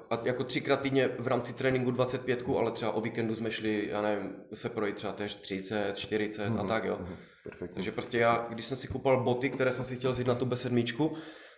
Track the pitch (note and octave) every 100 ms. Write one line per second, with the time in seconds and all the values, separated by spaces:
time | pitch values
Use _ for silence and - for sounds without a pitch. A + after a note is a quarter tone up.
0 | - A2+ B2 B2 C3 - - C3+ C#3 C3+
1 | B2+ - A#2+ B2 - - C3 C3 B2 A#2+
2 | B2 B2+ - B2 C3 B2+ A2+ A#2 A2+ A2
3 | A2+ A#2+ A2+ A2 A2+ A2 G#2+ G#2+ G2+ G#2
4 | G#2+ G2+ F#2+ - - G#2+ A#2 A2 G#2 G2+
5 | G#2 F#2+ G#2 - - F#2+ F#2+ G#2+ G2+ G2+
6 | - G#2+ G#2+ G#2+ G#2 G#2 G2+ A2 F#2+ G2
7 | F#2 F2 - - - - F2+ - F#2+ A2+
8 | - A#2+ A#2 A#2 - A2+ - B2+ - B2+
9 | C3+ B2 A#2 B2 C3+ - B2+ B2+ B2+ A#2+
10 | C3 A#2+ A#2+ B2 B2+ A#2+ B2 A#2+ A#2 C3
11 | D#3 - - - -